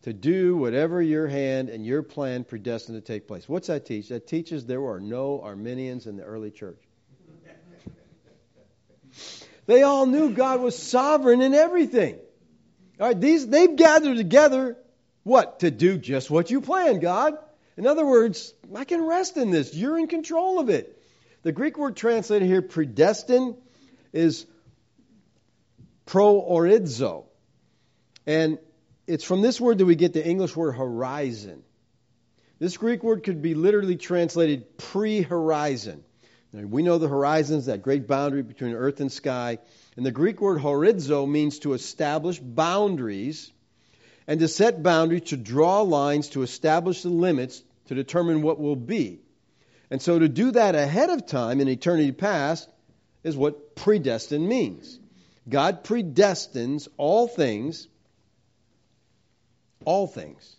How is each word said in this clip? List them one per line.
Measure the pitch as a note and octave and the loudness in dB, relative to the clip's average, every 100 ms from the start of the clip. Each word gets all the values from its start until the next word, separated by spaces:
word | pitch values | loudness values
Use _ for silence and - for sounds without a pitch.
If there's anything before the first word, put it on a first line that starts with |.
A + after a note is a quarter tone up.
To | - | -12
do | G#2 A#2 F#3 F3+ F3+ | -6 -2 0 2 0
whatever | B2+ A#2+ D#3+ F3 | 0 0 -2 0
your | E3 D#3 D#3 | 0 0 -2
hand | C#3 C3+ C3 C3 | -4 -2 -4 -6
and | A2+ A2 | -10 -6
your | C#3 | -6
plan | D3 - C#3 B2 | -6 -8 -8 -8
predestined | A#2+ A2+ G#2 A2+ - A2+ | -10 -12 -8 -10 -10 -18
to | |
take | G#2+ A2 - | -12 -12 -12
place. | F#2+ - | -18 -8
What's | E3 F3+ | -10 -6
that | D#3 - | -8 -6
teach? | A2 G#2 | -12 -10
That | A#2+ - | -14 -8
teaches | D#3+ E3 D#3+ A#2 | -8 -8 -12 -8
there | B2 C#3 | -8 -8
are | F#2+ | -10
no | G2+ A#2+ C3+ C#3+ | -10 -8 -6 -8
Arminians | G#2 G2+ A2 B2+ C3 B2+ A2+ | -10 -12 -12 -10 -10 -12 -14
in | G2+ | -16
the | |
early | F#2+ A2 G#2+ | -16 -14 -14
church. | G#2 G2+ E2+ _ _ _ _ _ - E3 D#3 E3+ F3 - - _ _ _ _ _ _ _ _ _ _ _ - - - - _ - | -14 -18 -18 _ _ _ _ _ -20 -20 -20 _ -20 -20 -20 _ _ _ _ _ _ _ _ _ _ _ -20 -20 -20 -20 _ 4
They | B3 | 6
all | C#4 C#4 C4 | 6 4 2
knew | C#4 D#4 | 2 0
God | G#3 C4 C4 | 2 0 0
was | B3 - | -2 -4
sovereign | - B3 C4+ D4+ C4 A#3+ | -2 0 2 2 6 6
in | C4 | 6
everything. | C#4 E4 F4 C4+ B3 E3 G#2+ - _ _ _ _ _ _ _ | 4 4 2 0 2 0 -4 -20 _ _ _ _ _ _ _
All | A3 | -2
right, | G#3 | 2
these, | B3 D#4+ B3+ | 4 2 4
they've | C#4 F4+ D4 | 6 6 8
gathered | D#4+ D#4 D4+ B3 | 8 8 4 -2
together, | F#3+ C#4+ D4+ C4 C4 A#3 _ _ _ _ | 4 6 6 4 -2 -6 _ _ _ _
what? | - B3+ - - | 4 4 4 0
To | F3 | -2
do | A#2 F3 F#3+ | 2 2 0
just | A2+ C3+ B2 | -4 -6 0
what | D3+ E3+ | 0 0
you | C4 | -2
planned, | A#3+ F#4 F4 G#3+ | 0 0 2 2
God. | E3+ F3+ D4 D4+ - _ _ - | 0 0 0 -2 -14 _ _ -4
In | A3 | 0
other | D#4 D4 | 2 4
words, | B3 A3+ F#3 - _ - G3+ | 6 4 -2 -12 _ -18 -14
I | |
can | C4+ E4+ D#4+ | -6 -2 0
rest | E4+ F#4 E4 | -2 -2 -2
in | A#3+ | 0
this. | E3+ C#3 | 0 -2
You're | D3+ A#3+ E4 | -4 -4 -2
in | D#4+ | -2
control | E4 D#4+ E4 F#4 F#4 | -4 -4 -2 -2 -2
of | C4 | 0
it. | D#3 G2+ - _ _ _ _ | -2 -2 -18 _ _ _ _
The | E3 | -6
Greek | D#3+ C#4+ D#4 | -4 -4 -4
word | C#4+ F#3+ | -8 -4
translated | A3+ A#3 A3 G#3 F#3 | -2 -2 0 0 2
here, | F#3 | 2
predestined, | F#3 - D3 G#2 E3 G#3+ - B3+ B3+ - _ _ _ _ _ | 0 -4 -4 2 2 2 2 2 2 -8 _ _ _ _ _
is | D#3 E3 - - _ _ _ _ _ _ _ F3 _ _ _ _ _ - _ - | 0 2 0 -10 _ _ _ _ _ _ _ _ _ _ _ _ _ -20 _ -2
proorizo. | F#3+ G#3 G3+ F3+ E3+ E3+ A3 F3+ A2+ B2 E2 - _ _ _ _ _ _ _ _ _ - | 4 6 6 4 2 6 4 4 -4 -4 -4 -16 _ _ _ _ _ _ _ _ _ -2
And | D#3 D#3+ D#3 - _ _ _ - | 0 0 -2 -10 _ _ _ -6
it's | E3 | -6
from | - F#3 | -2 2
this | A3 B3+ | 2 2
word | A#3+ A3 | 2 4
that | F#3 | 6
we | E3 | 6
get | F3 | 4
the | E3 E3 | 0 -2
English | F#3 F#3 D#3+ | -2 -2 -2
word | D#3+ | -4
horizon. | A#2+ C3 A#2 B2+ C#3+ C#3 A2 G2+ D#2+ _ _ _ _ _ _ _ _ _ _ | -4 -6 -6 -6 -6 -6 -8 -14 -20 _ _ _ _ _ _ _ _ _ _
This | F3 F3+ | -6 -4
Greek | A3 A#3+ | -2 -2
word | A3+ A3 | 0 -2
could | G#3+ E3+ | -2 -4
be | D#3 | -2
literally | D#3 F3 G#3 G3 F3+ | 0 2 2 0 -4
translated | - F3+ E3+ E3 E3 C#3+ A2+ _ | -2 -2 0 2 0 0 -6 _
pre-horizon. | - F#3 G#3+ G#3+ D#3 E3+ D#3+ D3+ D3 C3 G#2 D2+ D2 _ _ _ _ | -8 -4 -2 -2 -2 -2 0 0 -2 -4 -8 -16 -20 _ _ _ _
Now, | G#2+ G#2 | -14 -6
we | A#2 | -2
know | F3 E3+ | 2 2
the | D#3+ | 0
horizon's | C#3 C#3 D#3 C#3+ D3+ B2+ | 0 0 0 0 -2 -4
that | G#2 | -6
great | C3 C#3+ A2+ | -2 -2 0
boundary | C#3 C#3+ C#3 | -2 0 -4
between | A#2 - B2 | -6 -8 -8
earth | A#2 C3 C#3 | -4 -4 -2
and | C#3 | -6
sky. | - C#3+ B2+ A#2+ A#2 _ _ _ - | -6 -6 -4 -6 -8 _ _ _ -6
And | |
the | B2+ | -6
Greek | A#2+ F3 A3 | 0 -2 0
word | G3+ F3 | -2 -2
horizo | C#3+ C#3+ E3+ G#3+ C#3 D3 C#3 | -2 2 2 2 0 -2 0
means | D3 D3 C#3+ | 0 -2 -4
to | D3 | -6
establish | C3 - - D3+ D#3 D#3 E3 | -6 -6 -6 -4 -2 -4 -8
boundaries | C3 A#2 D#3+ F#3+ G#3 E3+ A#2+ G2 A#2 D#3+ - _ _ _ _ _ _ _ - | -8 -2 0 0 -2 -2 -6 -6 -8 -10 -16 _ _ _ _ _ _ _ -6
and | D#3 | 0
to | D#3+ | 0
set | - A3 F3+ | 4 2 2
boundaries, | D#3+ E3 E3 E3+ D#3+ | 2 4 2 0 -4
to | C#3+ | -8
draw | G#2+ B2+ E3 G3 | -4 2 2 4
lines, | G#3 D3+ C#3+ D3 D3 | 2 2 2 0 -2
to | C#3 | -6
establish | B2+ - D#3+ D#3 E3+ F3 | -6 -2 0 0 0 -4
the | F3+ | -2
limits, | E3+ F3 D3+ B2+ - _ _ _ | 0 0 0 -4 -12 _ _ _
to | |
determine | C3 C3 E3+ E3+ D#3+ | -8 -4 -2 0 0
what | D3+ D3 | 0 -2
will | D3 C#3 | -4 -6
be. | A#2+ A3 A#2 F2 _ _ _ _ _ _ _ | -4 -4 -4 -6 _ _ _ _ _ _ _
And | C3+ | -6
so | - E3+ | 0 4
to | D#3+ | 4
do | B2+ A#3+ | 2 2
that | A#3+ G#3+ | 4 2
ahead | E3 C#3+ E3+ E4 | 2 0 0 0
of | E4+ - | 0 -4
time | C#3 A#2 C3 | -4 -2 0
in | C3+ | 0
eternity | B2+ F3 E3+ D3 | 0 0 2 0
past | C3 G3+ F#3 C#3+ E3 - _ _ _ _ _ | 0 -4 -2 -2 -4 -8 _ _ _ _ _
is | D#3+ C#3+ | -8 -2
what | C#3+ D3 - - | -2 -2 -18 -6
predestined | - G#3+ C3 A2+ - D3 E3+ | 2 2 2 -4 -4 -4 0
means. | B3+ D3 F#2 - - - _ _ _ - | 0 -2 -6 -18 -20 -20 _ _ _ -4
God | C3+ D#3 F3 | 0 0 -2
predestines | - A#3+ F3+ C3 G3+ F3 - B2+ A#2 D3 - - | -4 -4 -2 4 4 4 -6 -8 -6 -6 -8 -6
all | C#3+ G#3 A#3+ | 0 2 0
things, | A#3+ C#3 G#2 C3 D#3+ - _ _ _ _ _ _ _ _ _ _ _ _ _ _ _ _ _ _ _ | 0 -2 -2 -6 -10 -16 _ _ _ _ _ _ _ _ _ _ _ _ _ _ _ _ _ _ _
all | - F#3 F#3+ | -4 -2 -2
things | - D#2 C#2+ - | -8 -16 -20 -20